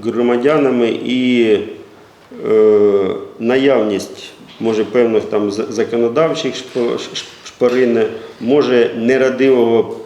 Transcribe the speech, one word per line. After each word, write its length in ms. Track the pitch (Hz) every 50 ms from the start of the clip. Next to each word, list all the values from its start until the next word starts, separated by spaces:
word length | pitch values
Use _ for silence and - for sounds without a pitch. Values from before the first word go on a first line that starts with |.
| 101
громадянами 840 | 113 107 117 120 123 120 120 123 143 156 151 139 131 127 120 120 110 - - -
і, 380 | 120 127 127 127 127 123 120 117 110 104 95 - - - - - - - - - - _ _ _ _ 254 240 - 113
е, 580 | 110 110 107 107 107 104 104 104 98 - 98 92 - - - - - -
наявність, 920 | 113 117 127 135 135 139 131 117 107 107 101 92 - - - - - - - - - - - -
може, 260 | 113 113 110 107 107
певних 380 | 101 - 123 120 113 110 107 92
там 280 | - 113 104 104 101
з-, 140 | 98 110 110 -
законодавчих 840 | 110 110 107 - 117 120 117 117 120 151 165 156 143 127 - 131 123
шпо-, 420 | - - - - 131 120 120 120 -
ш-, 120 | - - -
ш-, 100 | - - - - - -
шпарин 580 | - - - 123 120 123 127 127 120 - 117 - - - - - - - -
може 500 | 113 117 139 147 127 123 123 120 117 117 -
нерадивого 1000 | 117 113 120 131 131 131 131 123 123 131 135 131 120 117 113 117 110 104 - - - -